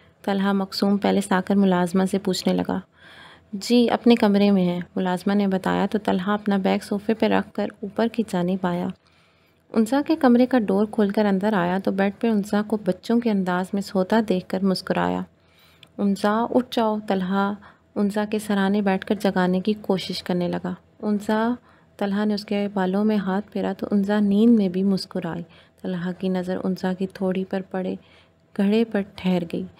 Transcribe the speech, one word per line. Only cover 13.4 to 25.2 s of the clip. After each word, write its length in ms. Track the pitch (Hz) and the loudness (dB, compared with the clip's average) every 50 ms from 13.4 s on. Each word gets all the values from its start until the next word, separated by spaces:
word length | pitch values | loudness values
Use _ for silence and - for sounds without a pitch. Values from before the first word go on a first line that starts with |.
| 185 180 180 180 185 180 - | 0 0 -2 -2 -2 -2 -4
में 80 | 202 | -6
सोता 400 | 196 - - 190 185 185 214 226 | -4 -2 -2 -2 0 2 2 0
देखकर 420 | 220 - 185 185 180 - - 190 196 | 2 2 -2 -2 -2 -4 -4 0 0
मुस्कुराया। 640 | 190 185 185 - - 180 175 175 - 180 180 185 - _ _ _ _ _ _ _ _ _ _ - _ - - | 0 0 0 -2 -4 -2 0 0 0 -2 -4 -6 -8 _ _ _ _ _ _ _ _ _ _ -20 _ -6 -2
"उनसा, 440 | 208 202 196 - - 208 208 226 233 | -2 -2 0 0 0 0 0 0 0
उठ 320 | - - 254 247 - - | 0 0 0 0 0 -2
जाओ," 240 | 247 226 214 214 214 | 0 0 0 0 -2
तलहा 580 | 214 214 196 190 185 180 196 196 196 202 208 208 - - - _ _ _ - | -2 -2 -2 -2 0 0 0 0 0 0 -2 -6 -12 -20 -20 _ _ _ -4
उनसा 300 | 208 208 202 202 214 208 | -2 -2 0 0 -2 -2
के 140 | 208 214 214 | -2 -4 -4
सराहने 420 | 214 - 202 196 190 190 202 214 | -2 0 0 2 2 2 2 2
बैठकर 340 | 202 196 190 185 - - 214 | 2 0 0 0 0 -4 -4
जगाने 460 | 196 - 196 185 190 180 180 180 185 | 0 0 0 2 2 2 2 2 0
की 120 | 185 214 214 | 0 -2 -4
कोशिश 480 | 208 - - 196 180 - - 180 - | -2 0 -2 -2 -2 -2 -6 -10 -10
करने 260 | - - 180 175 175 | -6 -4 -2 -2 -2
लगा। 280 | 175 175 175 180 180 185 - _ _ _ - 220 | -2 -4 -4 -6 -6 -8 -8 _ _ _ -8 -4
उनसा, 540 | 214 208 196 202 - 214 214 226 233 247 247 _ _ - _ _ _ _ - | -2 -2 -2 -2 -2 0 0 0 0 -2 -4 _ _ -20 _ _ _ _ -6
तलहा 260 | 202 202 196 208 214 | -4 -2 -2 0 0
ने 80 | 214 208 | 0 -2
उसके 340 | 202 208 - 208 202 202 | -4 -4 -4 -4 -2 -2
बालों 360 | 202 202 202 185 185 185 202 214 | -2 -2 -2 0 0 2 2 2
में 140 | 220 214 | 2 2
हाथ 240 | 208 185 190 185 202 | 0 0 -2 -2 -4
फेरा 320 | 208 - - 196 185 185 190 | -4 -6 -6 -4 -4 -4 -4
तो 140 | - - | -4 -4
उनसा 320 | - 208 202 196 196 208 214 | -2 0 0 0 2 0 2
नींद 300 | 208 202 196 208 226 240 | 2 2 4 4 6 6
में 220 | 240 220 196 180 | 6 6 4 2
भी 120 | 175 185 196 | 0 0 0
मुस्कुराई। 600 | 196 190 185 - - - 185 | 0 0 0 -2 -6 -8 -6